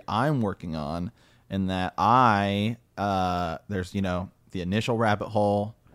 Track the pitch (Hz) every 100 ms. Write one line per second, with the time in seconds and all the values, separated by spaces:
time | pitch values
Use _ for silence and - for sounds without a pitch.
0 | - 104 139 143 104 92 87 80 71 85
1 | 87 - _ _ - 98 95 92 90 -
2 | 98 123 123 101 101 101 104 117 _ -
3 | 101 95 92 90 87 80 - 101 90 101
4 | 95 90 95 - _ 95 87 104 117 117
5 | 113 104 - 107 104 101 104 - _